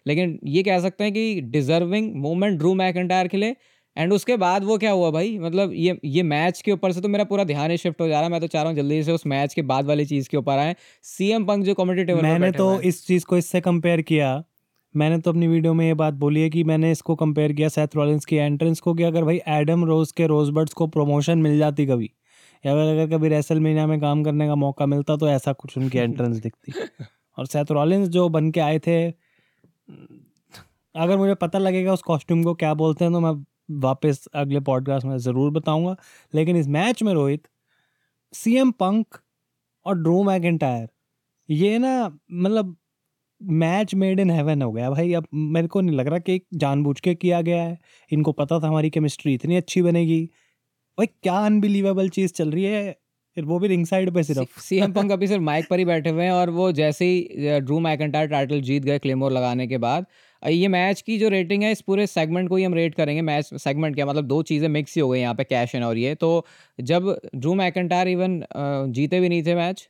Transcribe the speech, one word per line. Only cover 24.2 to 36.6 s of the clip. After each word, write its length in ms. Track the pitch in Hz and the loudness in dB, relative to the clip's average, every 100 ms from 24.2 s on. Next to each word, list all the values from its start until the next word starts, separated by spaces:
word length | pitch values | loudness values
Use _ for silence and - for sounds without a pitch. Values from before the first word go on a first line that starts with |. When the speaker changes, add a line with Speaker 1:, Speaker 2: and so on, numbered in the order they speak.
Speaker 2:
करने 220 | 151 147 151 | 2 0 2
का 80 | |
मौका 320 | 147 139 135 143 | 2 0 0 0
मिलता, 300 | 143 143 151 | 0 0 0
तो 120 | 151 | 2
ऐसा 240 | 139 - | 2 0
कुछ 260 | 135 135 131 | -4 -6 -4
उनकी 200 | 131 127 | -2 0
Speaker 1:
<laughs> 0 | |
Speaker 2:
entrance 380 | 120 131 123 113 | 0 0 -2 -2
दिखती। 360 | 113 - - 339 453 - 123 _ _ - | -6 -10 -12 -10 -10 -12 -20 _ _ -12
और 80 | 131 | -6
Seth 180 | 147 143 | -4 0
Rollins 380 | 151 151 196 190 | 0 2 2 2
जो 200 | 175 175 | 2 2
बन 220 | 160 156 | 2 0
के 100 | 165 | 0
आए 180 | 151 156 | 0 0
थे, 300 | 170 165 170 165 _ _ _ _ _ _ - - - - - _ _ - - _ _ 165 | 0 0 0 -6 _ _ _ _ _ _ -20 -20 -20 -20 -20 _ _ -20 -20 _ _ -2
अगर 200 | 170 196 | 0 2
मुझे 180 | 196 | 2
पता 240 | 196 170 196 | 0 -2 0
लगेगा 340 | 190 185 185 | 0 0 0
उस 100 | 185 | -2
costume 400 | - 156 - 165 | 0 -2 0 0
को 120 | 170 | 2
क्या 200 | 170 156 | 0 0
बोलते 300 | 151 160 151 | 2 0 2
हैं, 80 | 170 | 2
तो 80 | 175 | 2
मैं 240 | 165 147 143 _ - | 0 -2 -8 _ -12
वापस 560 | 147 131 135 151 135 - | -2 -2 0 0 -2 -4
अगले 260 | 143 139 143 | -6 -2 -2
podcast 460 | 139 131 135 139 131 | 0 -2 0 -4 -2
में 120 | 131 | -4
ज़रूर 320 | 123 127 143 | -2 0 0
बताऊंगा। 460 | 156 156 156 175 185 - - _ | 0 0 0 -2 -6 -14 -20 _
लेकिन 220 | 156 160 | -2 2
इस 120 | 175 | 2